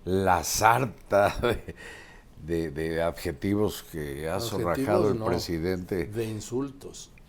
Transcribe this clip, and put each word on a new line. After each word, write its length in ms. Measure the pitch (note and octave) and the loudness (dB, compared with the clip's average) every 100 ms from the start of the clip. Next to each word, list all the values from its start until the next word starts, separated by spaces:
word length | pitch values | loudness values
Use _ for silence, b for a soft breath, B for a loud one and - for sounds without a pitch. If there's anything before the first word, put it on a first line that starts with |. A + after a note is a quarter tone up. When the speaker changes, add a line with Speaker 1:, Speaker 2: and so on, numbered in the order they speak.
| F2+ | -2
Speaker 1:
la 380 | F#2+ F#2 F2 | 2 4 4
sarta 920 | - - A2 A#2+ B2+ - - G2+ G2+ - | 2 4 6 6 2 -4 2 4 4 4
de, 360 | A#2+ G#2+ - - B B B B B - | 0 0 -4 -14 B B B B B -14
de, 280 | D#2 E2+ E2 | -4 -2 -2
de 300 | C#2+ D#2+ E2 | -4 -2 0
adjetivos 800 | E2+ - F2 C#2+ G2 G#2 G#2 - - | -2 -2 -6 -2 0 2 2 -2 -10
que 360 | D#2+ C#2+ C#2 D#2+ | -8 -6 -4 -4
ha 100 | F#2+ | -4
Speaker 2:
Adjetivos, 120 | A2+ G2+ | -2 -2
Speaker 1:
zorrajado 480 | F2 D#2+ G2+ G#2 G#2+ | 0 0 2 4 4
el 80 | F#2+ | 2
Speaker 2:
no, 60 | F#2 | 0
Speaker 1:
presidente. 800 | F2 F2 E2 F2+ F#2 F2 F#2 F2+ | -2 -2 -2 0 -2 -2 -4 -2
Speaker 2:
de 180 | A2 A2 | -4 -6
insultos. 840 | G#2+ G2 B2 C#3 - - - - - | -6 -6 -6 -6 -10 -16 -16 -18 -20